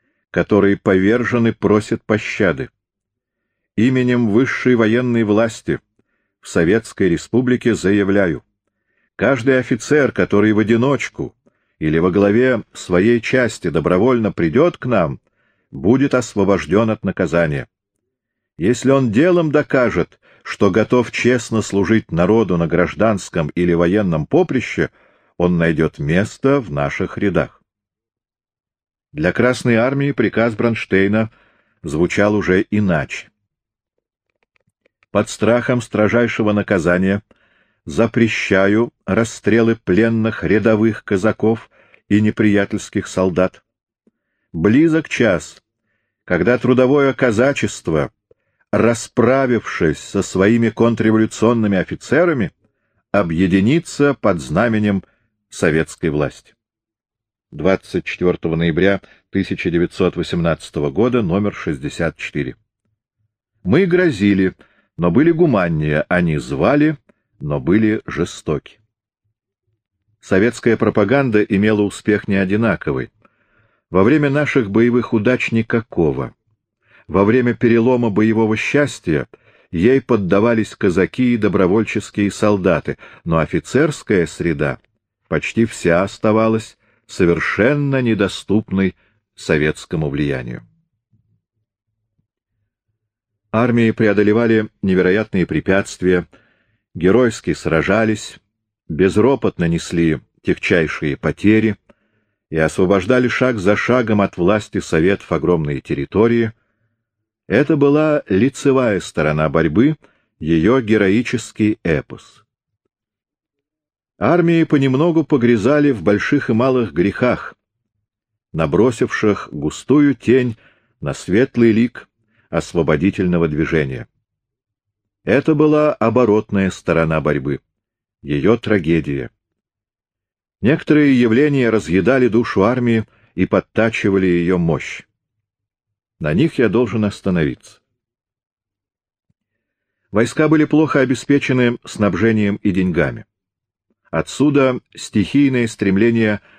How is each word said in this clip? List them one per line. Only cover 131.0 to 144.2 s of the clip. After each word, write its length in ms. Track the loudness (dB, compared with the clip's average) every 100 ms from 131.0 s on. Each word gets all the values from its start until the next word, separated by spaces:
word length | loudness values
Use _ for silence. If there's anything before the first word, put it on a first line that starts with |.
| 4 4
явления 520 | 4 4 2 2 2
разъедали 560 | 0 0 0 2 2 2
душу 340 | 2 0 2
армии 440 | 2 2 0 0 -2 _ _
и 140 | -4 0
подтачивали 800 | 0 -2 -2 -2 0 0 0 2
её 320 | 0 0 0
мощь. 420 | 0 -2 -6 -16 -20 _ _ _ _ _ _ _ _ _ _ _
На 160 | -4 0
них 240 | 0 2
я 100 | 2
должен 340 | 2 -2 -2 -4
остановиться. 760 | -4 -4 0 -2 -4 -18 _ _ _ _ _ _ _ _ _ _ _ _ _ _ _ _ _ _ _ _ _ _ _ _
Войска 360 | -2 0 0 2
были 180 | 2 2
плохо 340 | 2 2 0
обеспечены 800 | 0 -2 0 0 0 0 0 -2
снабжением 760 | -12 -2 -2 0 0 2 0 -2
и 120 | -2
деньгами. 560 | 0 -2 0 -2 -6 -18 _ _ _ _ _ _ _ _
Отсюда 720 | -6